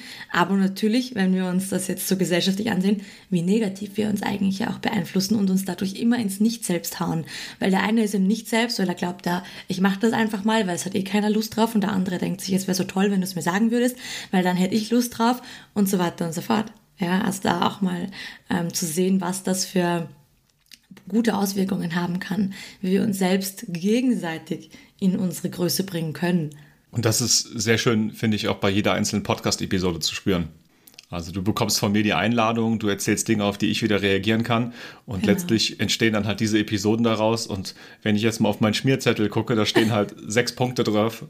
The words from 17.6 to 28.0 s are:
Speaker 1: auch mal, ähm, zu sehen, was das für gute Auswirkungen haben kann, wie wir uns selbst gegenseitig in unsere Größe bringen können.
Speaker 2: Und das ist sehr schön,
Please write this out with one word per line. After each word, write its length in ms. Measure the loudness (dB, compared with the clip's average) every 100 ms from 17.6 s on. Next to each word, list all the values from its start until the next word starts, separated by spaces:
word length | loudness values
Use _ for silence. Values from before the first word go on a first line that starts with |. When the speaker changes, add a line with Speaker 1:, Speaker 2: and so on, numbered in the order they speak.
| 0
Speaker 1:
auch 140 | 0
mal, 260 | -2 -2 -6 -10 -14 -12 -4
ähm, 240 | -2 -2
zu 120 | -4 -2
sehen, 340 | 0 2 2
was 220 | 0 -4
das 200 | -2 -2
für 420 | -2 0 2 0 -4 -12 _ _ _ _ _ -20 -20 -20 -4
gute 280 | 0 2
Auswirkungen 580 | 2 0 0 -2 -2 -2
haben 240 | -2 -2 -4
kann, 340 | -4 -2 -2 -4 -16 -6
wie 100 | 0
wir 120 | 2
uns 160 | 2 2
selbst 460 | 2 2 -2 -8 -10
gegenseitig 1040 | -2 2 2 2 0 -2 -6 -6 -8 -10 -20 -20 -2
in 180 | 0 2
unsere 320 | 0 -2 -6
Größe 320 | -2 0 0
bringen 300 | -2 -4 -4
können. 360 | -2 2 2 0 -8 -20 _ _
Speaker 2:
Und 140 | -2
das 160 | 0 2
ist 180 | 2 2
sehr 340 | 0 -2 2 4
schön, 340 | 4 4